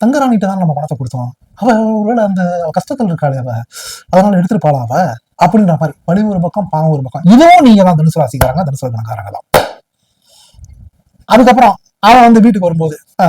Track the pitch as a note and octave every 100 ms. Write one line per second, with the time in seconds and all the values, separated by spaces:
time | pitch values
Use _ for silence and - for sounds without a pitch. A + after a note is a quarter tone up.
0 | A3 D4 C4 A3 F#3+ F#3+ F3 C#3+ D3 B2+
1 | B2+ B2+ B2 - _ - A#3+ A3 A3 A3
2 | G#3 A#3+ G#3 F#3 F3+ F3 D#3+ F3+ - C#4
3 | G#3+ E3 D3 C3+ B2 A#2 A#2+ - - -
4 | - F3+ G#3 F#3 F3 G#3+ D3+ C#3 A2+ C#3+
5 | F3+ A2+ _ - F3 A3 G3 D#3 D#3 -
6 | - F#3 G#3+ F#3+ E3+ G#3 F3 D#3 D#3+ D3
7 | C3 C#3+ E3+ A#3+ E4+ F4+ C4 G#3 F#3 D#3+
8 | D#3+ - - C3 B2+ D3 E3 C3+ C3 A2+
9 | A2 G#2+ G2+ - - - - - _ _
10 | _ _ _ _ _ _ - - - _
11 | _ _ - A3 B3+ A#3+ A3+ F#3 _ _
12 | G3+ B3 A#3 A3+ A3+ G#3 F3 E3 D#3+ D3+
13 | _ -